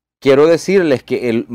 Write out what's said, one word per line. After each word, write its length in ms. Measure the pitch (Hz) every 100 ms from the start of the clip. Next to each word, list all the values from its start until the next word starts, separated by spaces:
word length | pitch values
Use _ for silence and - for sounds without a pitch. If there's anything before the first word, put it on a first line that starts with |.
| _ _
quiero 280 | 135 135 156
decirles 560 | 165 - 196 170 127
que 260 | - 123 120
el, 180 | 113 113